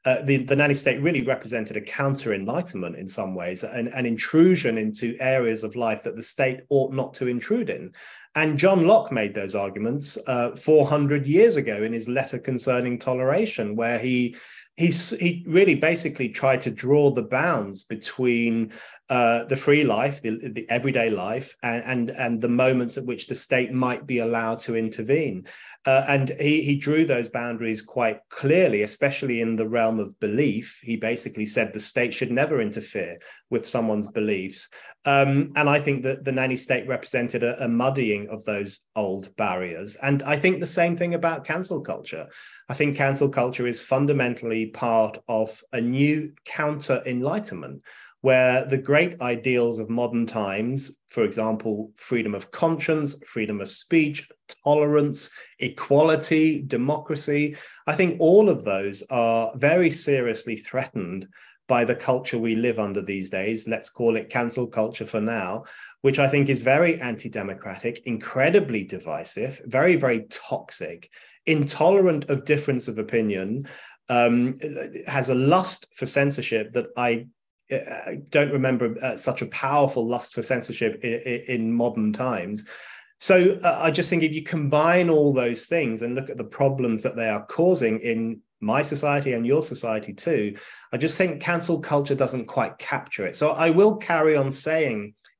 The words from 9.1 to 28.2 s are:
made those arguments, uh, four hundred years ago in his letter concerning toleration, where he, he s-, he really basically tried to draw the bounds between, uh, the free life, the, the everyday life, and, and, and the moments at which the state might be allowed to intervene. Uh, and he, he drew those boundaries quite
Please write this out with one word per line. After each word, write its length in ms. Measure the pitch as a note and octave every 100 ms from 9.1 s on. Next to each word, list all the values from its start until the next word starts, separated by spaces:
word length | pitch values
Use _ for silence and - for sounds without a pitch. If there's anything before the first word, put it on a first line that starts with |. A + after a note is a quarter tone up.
made 220 | B2 G#2
those 220 | G#2 G2 G2+
arguments, 600 | G2 G2 G#2+ C#3 C#3 - -
uh, 280 | B2 A#2+ -
four 320 | - D#3 C#3+
hundred 400 | D3+ C#3+ D3 C3+
years 280 | E3+ A3+ D#3+
ago 280 | A2+ G#2
in 100 | A2
his 160 | A#2 A2
letter 300 | B2+ C3+ B2
concerning 580 | - B2 - B2 B2 A#2+
toleration, 800 | - B2+ C3 E3 A3 - G#2+ G#2+
where 240 | A#2 A#2
he, 360 | B2 B2 A#2+ - - - - -
he 120 | E3+
s-, 240 | - -
he 340 | - F3 E3+ -
really 280 | E3 G3 C#3+
basically 540 | D#3 E3+ D3+ - B2
tried 320 | - C3+ C3
to 80 | C3
draw 400 | A2 B2 D3 C#3+
the 100 | B2
bounds 600 | G#2+ B2+ E3+ C#3 G2 G2
between, 920 | - A2 - - B2+ A#2+ A#2 A2+ A2 - - - -
uh, 340 | B2+ A#2 A#2
the 120 | A#2 C3
free 280 | - D3
life, 380 | C#3 G#2 C#3 C#3+
the, 260 | A2+ A2 A#2+
the 180 | G#2+ -
everyday 420 | A#2+ C3 B2 A#2
life, 440 | G2+ F#2+ B2 C3 -
and, 220 | A#2+ A#2
and, 260 | A#2 B2+ A#2
and 300 | - B2 A2+
the 80 | A#2+
moments 480 | A#2+ C3 B2+ A#2 C3+
at 80 | B2
which 220 | A2+ -
the 80 | A#2+
state 360 | - B2+ B2
might 360 | C3 B2+ B2 -
be 100 | B2
allowed 400 | A2+ A#2 A2+ A2+
to 180 | - A2+
intervene. 720 | A2+ A2+ A2+ C#3+ - F#2 - - - - -
Uh, 200 | C3 C#3
and 220 | C#3 C3 -
he, 240 | C#3+ D#3
he 120 | C#3+ C#3+
drew 300 | C#3+ D3+ D#3+
those 240 | B2 A2+
boundaries 520 | A#2+ A#2+ A#2 A2+ A2
quite 400 | - - B2 C#3